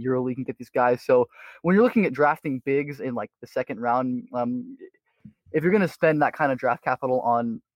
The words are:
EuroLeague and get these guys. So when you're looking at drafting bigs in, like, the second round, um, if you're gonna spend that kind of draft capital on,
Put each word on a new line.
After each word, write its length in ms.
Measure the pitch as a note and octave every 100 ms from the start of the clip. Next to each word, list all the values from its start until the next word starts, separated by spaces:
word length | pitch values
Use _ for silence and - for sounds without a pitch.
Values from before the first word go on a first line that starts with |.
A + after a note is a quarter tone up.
EuroLeague 320 | A#2+ B2+ B2+ B2
and 80 |
get 140 | B2+ B2
these 100 | A#2+
guys. 320 | - B2 B2
So 260 | - B2+ A#2+ - - -
when 140 | E3+ F#3+
you're 80 |
looking 220 | A#3+ A#3 F3+
at 60 |
drafting 480 | C3 D3 D#3 D#3 C3 C#3
bigs 340 | C#3 D3 C#3+
in, 140 | C3+
like, 160 | A#2+ G#2+ _
the 60 | -
second 340 | - B2+ A2
round, 480 | A#2+ B2 B2+ B2 -
um, 420 | B2 A#2+ B2 B2 - - _ _ _ - _ _
if 120 | D#3
you're 100 | D#3+
gonna 160 | G#3 F3+
spend 320 | - D#3+ D#3
that 140 | C#3
kind 180 | - D3
of 60 | C3
draft 260 | B2+ A#2+
capital 380 | - C3 C3 B2+
on, 400 | A#2 A#2+ A#2+ A2+ _